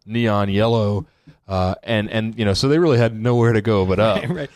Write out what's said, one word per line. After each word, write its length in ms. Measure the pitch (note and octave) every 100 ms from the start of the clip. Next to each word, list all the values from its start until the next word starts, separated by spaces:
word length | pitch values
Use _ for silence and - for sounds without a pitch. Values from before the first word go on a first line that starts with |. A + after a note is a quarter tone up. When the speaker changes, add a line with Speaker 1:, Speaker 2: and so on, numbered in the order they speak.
| G2+
Speaker 1:
neon 420 | A#2 A#2 G#2 G2
yellow. 560 | G2 A2+ A#2 G#2 G#2 - _ - - -
Uh, 280 | F#2+ F#2 F#2+
and, 260 | - A2 G#2
and, 280 | A2+ A2 A2
you 60 |
know, 100 | G#2
so 140 | F#2+ C3+
they 120 | D#3
really 180 | F3 A#2+
had 200 | A#2 A2
nowhere 360 | A#2 A#2+ A#2
to 80 | A2
go 240 | G#2+ G#2 F#2
but 140 | F#2+
up. 180 | A2 F#2+
Speaker 2:
<laughs> 100 | C3+
Right, 20 |
right. 200 | F3 C#3+